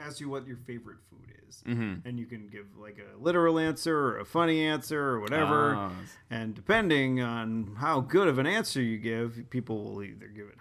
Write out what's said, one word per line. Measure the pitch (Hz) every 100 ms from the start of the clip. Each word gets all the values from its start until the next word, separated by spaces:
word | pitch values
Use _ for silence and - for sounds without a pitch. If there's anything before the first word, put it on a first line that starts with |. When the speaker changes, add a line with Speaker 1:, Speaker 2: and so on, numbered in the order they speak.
Speaker 1:
asks | 147 131
you | 143
what | 139 131
your | 123
favorite | - 120 104 - _
food | - - - -
is. | - -
Speaker 2:
Mm-hmm. | 117 110 90 123
Speaker 1:
And | 120
you | 117
can | 113 104
give, | 104 101 104
like, | 107 104
a | 101 101
literal | 151 175 165 160
answer | 160 135 165 151
or | 135 110
a | 101
funny | 165 165 160
answer | 156 151 - 151
or | 143 117
whatever. | 104 151 151 151 147 104
Speaker 2:
Ah. | 95 90 95 - -
Speaker 1:
And | 113 110
depending | 110 - 226 196 147 131 127
on | 120 117 113 113 101 104
how | 151 147
good | 127 180 185
of | 131
an | 143
answer | 214 - 135
you | 120 110
give, | 113 113 117 117 -
people | 127 120 110
will | 107 104
either | 101 107 104
give | 104 104
it | 107